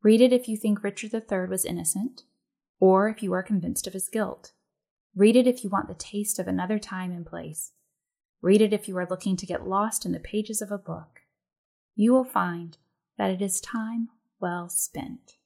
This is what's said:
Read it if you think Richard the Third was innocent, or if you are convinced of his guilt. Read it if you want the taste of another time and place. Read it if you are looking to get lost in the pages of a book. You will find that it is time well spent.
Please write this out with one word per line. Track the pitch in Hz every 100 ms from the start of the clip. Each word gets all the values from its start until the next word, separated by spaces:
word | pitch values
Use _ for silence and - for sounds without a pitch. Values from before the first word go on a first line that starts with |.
Read | 214 220
it | 247
if | 247 247
you | 214
think | 220 202
Richard | 196 202 214
the | 226
Third | 220 190 185
was | 185 -
innocent, | 175 170 190 240 - _ _ _ _ _ _
or | 185 190 208
if | 214
you | 196
are | 180
convinced | 185 202 170 190 -
of |
his | 190 -
guilt. | 220 202 - - _ _ _ _ _ _ 185
Read | 208 233
it | 247
if | 247
you | 202
want | 196 -
the | 185
taste | - 202 208 -
of | 185
another | 185 185 214
time | - 185 185
and | 175 165
place. | 170 156 156 - _ _ _ _ _ _ _
Read | 175 202
it | 214
if | 202 -
you | 185
are | 175
looking | 180 196 185
to | 185
get | 175 185
lost | 190 214 - 180
in |
the | 175
pages | - 208 214 214
of | 202
a | 202
book. | 180 160 - - _ _ _ _ _ _ _ -
You | 220
will | 262
find | 254 208 180 170 170 - _ _ _ -
that | 196
it | 185
is | 196 -
time | - 233 220 233 226 _ _ _
well | 180 175 175
spent. | - - - - - _ _